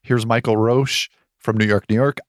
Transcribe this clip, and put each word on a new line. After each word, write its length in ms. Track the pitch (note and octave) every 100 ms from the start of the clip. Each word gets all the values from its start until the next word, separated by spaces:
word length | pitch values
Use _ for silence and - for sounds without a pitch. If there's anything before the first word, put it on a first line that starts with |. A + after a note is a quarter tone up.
Here's 240 | - B2 A2+
Michael 300 | A#2 A#2+ G#2+
Roche 520 | A2 B2+ C3+ - - _ _ _
from 200 | - A2
New 80 | G#2+
York, 200 | G#2 -
New 60 | A2
York. 240 | C#3 -